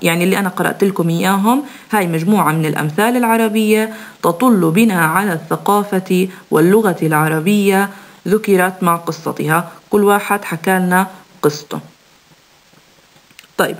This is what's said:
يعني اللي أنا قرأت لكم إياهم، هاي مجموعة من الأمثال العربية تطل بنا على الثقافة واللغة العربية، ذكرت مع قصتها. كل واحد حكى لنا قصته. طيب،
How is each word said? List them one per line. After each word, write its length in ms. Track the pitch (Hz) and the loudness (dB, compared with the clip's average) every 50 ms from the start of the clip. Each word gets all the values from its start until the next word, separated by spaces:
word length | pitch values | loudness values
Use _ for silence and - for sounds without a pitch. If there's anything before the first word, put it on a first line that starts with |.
يعني 220 | - 170 165 175 - | -2 -2 0 0 0
اللي 160 | 190 190 196 | 0 0 0
أنا 100 | 196 180 | -2 -4
قرأت 340 | - - 175 - - - 202 | -4 -2 -4 -4 0 0 0
لكم 260 | 196 196 - 165 170 | 0 0 0 -2 0
إياهم، 540 | 165 170 185 190 196 196 196 226 254 285 285 - - - - - | 0 0 0 0 0 2 2 2 2 0 -2 -6 -14 -20 -8 -4
هاي 160 | 220 214 185 | -2 -2 0
مجموعة 440 | 170 165 160 160 190 214 196 160 151 | 0 -2 -2 0 2 2 2 2 2
من 140 | 156 165 156 | 0 0 0
الأمثال 520 | 151 - - 151 151 151 185 214 240 247 | -2 -2 -2 -4 -2 0 0 0 0 0
العربية 760 | 247 247 226 226 226 226 220 208 220 214 214 214 214 220 220 - - - - - - - | 0 0 0 2 2 0 0 0 0 2 2 2 2 0 -2 -6 -12 -18 -20 -10 -4 -2
تطل 480 | 165 165 - 254 254 226 185 165 160 | -2 0 2 2 4 4 4 2 2
بنا 340 | 160 208 233 220 185 170 160 | 2 4 2 4 2 2 0
على 280 | 156 165 190 202 208 - | 0 0 0 -2 -2 -4
الثقافة 960 | - - - 185 - - 208 202 208 202 202 196 185 185 - 185 180 190 185 - - - - | -4 -4 -6 -6 -4 0 0 0 0 0 -2 -2 -4 -2 0 0 0 0 -2 -6 -12 -6 -2
واللغة 460 | - 156 160 180 196 226 220 190 165 - | 0 2 4 4 4 4 2 0 0 -2
العربية، 880 | 160 160 160 151 156 156 156 156 156 - 208 202 196 196 190 196 202 196 - - - - - - - | -2 0 0 0 0 0 -2 -2 0 0 0 2 2 2 2 2 0 -2 -6 -12 -20 -20 -20 -12 -2
ذكرت 560 | 175 202 214 214 202 196 185 180 190 185 - 185 | -2 -2 0 2 2 2 2 2 0 -2 -2 -2
مع 120 | 175 170 | 0 0
قصتها. 720 | 170 170 170 156 156 - 127 - - 147 151 160 170 170 - - - _ _ | -2 -4 -8 -10 -8 -8 -8 -6 -4 -2 -2 -2 -2 -2 -6 -12 -20 _ _
كل 140 | - 208 202 | 0 2 4
واحد 420 | 202 202 208 202 - 202 202 202 | 4 2 2 0 -2 -4 -4 -4
حكى 340 | - - 156 - 190 190 185 | -6 -10 -4 -2 0 0 2
لنا 280 | 185 180 180 185 196 190 - - - _ - - | 2 2 2 0 0 -2 -6 -14 -20 _ -8 -4
قصته. 380 | - 147 147 - - - - 151 - - _ _ _ _ _ _ _ _ _ _ _ _ _ _ _ _ _ _ _ _ _ _ _ _ _ _ _ _ _ - - _ _ | -2 -2 -2 -4 -8 -12 -12 -12 -14 -16 _ _ _ _ _ _ _ _ _ _ _ _ _ _ _ _ _ _ _ _ _ _ _ _ _ _ _ _ _ -20 -20 _ _
طيب، 180 | - 185 - 165 | -4 -4 -4 -6